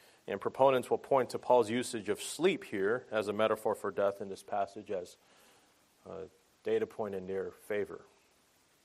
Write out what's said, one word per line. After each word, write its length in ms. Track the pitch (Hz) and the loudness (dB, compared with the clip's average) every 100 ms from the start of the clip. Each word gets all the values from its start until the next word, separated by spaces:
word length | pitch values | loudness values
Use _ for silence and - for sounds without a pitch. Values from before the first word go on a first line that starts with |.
| - - - | -20 -16 -8
And 140 | 101 | -6
proponents 500 | 117 - 135 131 - | -4 4 4 4 2
will 80 | 113 | -2
point 320 | - 135 120 | 4 2 2
to 80 | - | -2
Paul's 320 | - 123 107 | 4 6 6
usage 380 | 120 117 113 98 | 0 -2 -4 -4
of 140 | 98 | -4
sleep 420 | - - 180 160 | -4 0 0 0
here 400 | - 104 98 123 - | -4 -2 0 0 -2
as 180 | 107 101 | -2 0
a 40 | |
metaphor 420 | 104 110 107 117 | 2 2 2 0
for 160 | 101 104 | -2 -2
death 300 | 92 101 98 | 0 0 0
in 80 | 98 | -8
this 140 | 95 | -10
passage 480 | - 104 98 110 101 | -6 -4 -4 -6 -8
as 260 | 95 90 - _ - - - _ _ _ _ 95 | -6 -6 -14 _ -20 -20 -20 _ _ _ _ -14
a 220 | 90 92 - _ _ | -14 -14 -18 _ _
data 220 | 107 110 107 | 0 0 0
point 280 | - 104 | -4 -6
in 120 | 95 92 | -6 -4
their 260 | 95 90 - - | -4 -6 -10 -4
favor. 360 | 104 92 - - _ _ _ _ _ _ _ | -4 -4 -8 -18 _ _ _ _ _ _ _